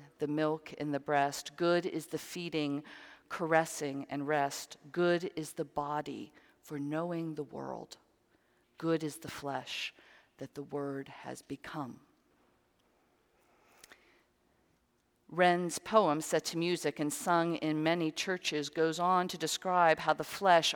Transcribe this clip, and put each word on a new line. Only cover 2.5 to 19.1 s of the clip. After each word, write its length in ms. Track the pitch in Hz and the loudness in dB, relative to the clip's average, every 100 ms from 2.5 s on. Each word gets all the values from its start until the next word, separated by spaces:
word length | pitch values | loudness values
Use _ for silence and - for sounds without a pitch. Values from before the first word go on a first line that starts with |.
| 156 143 143 151 - - - - | -2 0 -2 -6 -16 -20 -20 -12
caressing, 760 | - 160 160 160 - 147 135 - | -4 4 4 4 -2 -6 -6 -6
and 180 | 143 143 | -4 0
rest. 500 | 151 139 - - - 147 | 2 2 -2 -12 -16 -8
Good 400 | 170 175 175 165 - | 0 2 2 0 -6
is 180 | 151 | -8
the 100 | - | -6
body 720 | 151 - 143 147 147 110 104 - - _ | -6 -4 -2 -2 -4 -8 -12 -18 -20 _
for 160 | - 151 | -10 -6
knowing 560 | 143 156 175 170 165 151 | -4 -4 -2 -4 -4 -6
the 80 | |
world. 540 | 135 139 135 120 - - _ _ _ _ _ _ _ - | -8 -10 -8 -10 -12 -18 _ _ _ _ _ _ _ -6
Good 260 | 165 160 | -2 0
is 140 | 156 - | -2 -8
the 120 | 151 | -12
flesh 640 | - 143 131 - - - - - - _ - | -10 -6 -6 -6 -8 -10 -12 -20 -20 _ -16
that 180 | 135 147 | -14 -12
the 80 | |
Word 460 | 139 143 143 139 139 | -8 -6 -6 -6 -10
has 340 | - - 127 | -14 -14 -12
become. 560 | - 139 - 156 127 - _ _ _ _ _ _ _ _ _ _ _ _ _ _ _ _ _ _ - - _ _ _ _ _ _ _ _ _ _ _ _ - | -12 -12 -10 -8 -8 -10 _ _ _ _ _ _ _ _ _ _ _ _ _ _ _ _ _ _ -20 -20 _ _ _ _ _ _ _ _ _ _ _ _ -6
Wren's 480 | 165 180 175 175 - | 4 4 4 0 -4
poem, 440 | - 220 175 151 | 2 4 4 2
set 240 | - 160 - | 2 0 0
to 120 | 165 | -2
music 420 | 170 170 147 - | 0 0 -2 -2
and 120 | 147 | -4
sung 440 | - 185 170 170 165 | -2 2 2 2 0
in 260 | 156 156 | -2 0
many 280 | 156 175 160 | 2 2 0
churches, 580 | 156 196 180 - 151 143 | -2 -2 -2 -2 -2 -2
goes 280 | 165 160 160 | 0 0 2
on 300 | 175 | 2